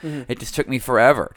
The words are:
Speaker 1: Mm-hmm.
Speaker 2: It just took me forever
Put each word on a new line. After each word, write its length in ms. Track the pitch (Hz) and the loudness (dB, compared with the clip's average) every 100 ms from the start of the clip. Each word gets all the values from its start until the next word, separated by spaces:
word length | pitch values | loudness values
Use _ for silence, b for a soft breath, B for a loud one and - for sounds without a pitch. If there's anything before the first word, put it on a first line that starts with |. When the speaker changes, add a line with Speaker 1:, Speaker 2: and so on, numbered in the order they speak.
Speaker 1:
Mm-hmm. 280 | 160 147 123 | -12 -10 -10
Speaker 2:
It 60 | 120 | -10
just 160 | - | -8
took 160 | - - | -6 -4
me 80 | 127 | -4
forever 540 | - 117 123 131 - | 0 4 4 4 -2